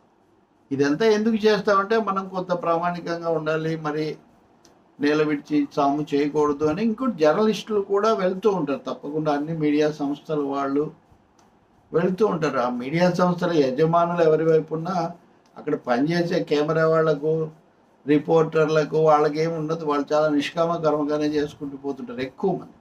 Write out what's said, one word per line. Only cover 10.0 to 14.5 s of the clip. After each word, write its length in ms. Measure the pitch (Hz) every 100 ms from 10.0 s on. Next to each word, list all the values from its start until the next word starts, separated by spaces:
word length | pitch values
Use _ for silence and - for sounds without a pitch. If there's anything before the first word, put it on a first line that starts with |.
| 139 143 - 151
వాళ్ళు 500 | 139 139 139 143 156 - _ _ _ _ _ _ _ _ _
వెళ్తూ 340 | 156 185 185 208
ఉంటారు. 320 | 175 151 131
ఆ 100 | 123
మీడియా 420 | 123 131 165 180
సంస్థల 420 | 170 180 170 175
యజమానులు 680 | 160 131 127 160 170 170 175
ఎవరి 220 | 160 156
వైపు 300 | 160